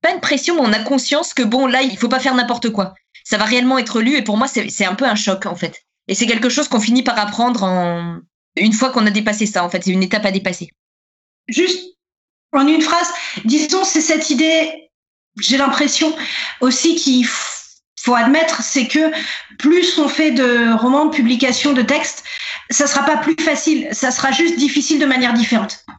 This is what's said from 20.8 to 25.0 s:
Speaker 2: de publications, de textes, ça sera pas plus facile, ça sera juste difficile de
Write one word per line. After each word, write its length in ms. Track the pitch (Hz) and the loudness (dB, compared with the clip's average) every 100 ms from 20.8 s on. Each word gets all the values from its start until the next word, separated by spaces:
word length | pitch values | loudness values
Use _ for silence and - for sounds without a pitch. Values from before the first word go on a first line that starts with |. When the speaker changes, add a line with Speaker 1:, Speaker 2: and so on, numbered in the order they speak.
| 240 277 302 | 4 4 2
Speaker 2:
de 100 | 302 | 2
publications, 580 | 233 247 269 - 294 | 2 2 0 0 2
de 80 | 254 | 2
textes, 420 | 233 294 - - - - - - - | 2 0 -2 -10 -14 -12 -12 -12 -6
ça 180 | - 285 | -2 0
sera 160 | 277 | 2
pas 140 | 247 302 | 2 2
plus 180 | - 320 | 0 0
facile, 460 | 320 285 - 294 - | 0 0 0 0 -2
ça 180 | 214 262 | -4 -2
sera 220 | - 262 | 0 -2
juste 260 | 262 339 339 | 2 2 2
difficile 420 | 269 294 - | 0 0 0
de 60 | 302 | 0